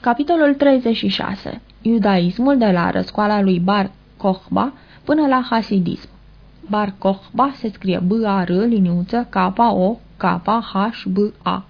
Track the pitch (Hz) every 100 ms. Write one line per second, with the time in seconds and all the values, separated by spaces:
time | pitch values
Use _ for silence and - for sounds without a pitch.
0 | 254 240 294 339 294 285 285 262 240 226
1 | 202 196 - 196 - 233 - - 220 233
2 | 202 190 175 180 254 277 220 180 175 -
3 | 185 - 208 214 196 185 180 202 196 -
4 | - - 196 185 - 185 240 - - -
5 | - 302 294 262 247 226 - 196 175 -
6 | - - - - - - 202 214 202 196
7 | 190 196 - - 277 269 220 - 190 180
8 | 180 226 220 196 175 180 233 226 180 175
9 | 180 233 240 196 185 190 233 202 185 233
10 | - - 185 180 175 220 226 190 208 226
11 | - 185 208 - - 190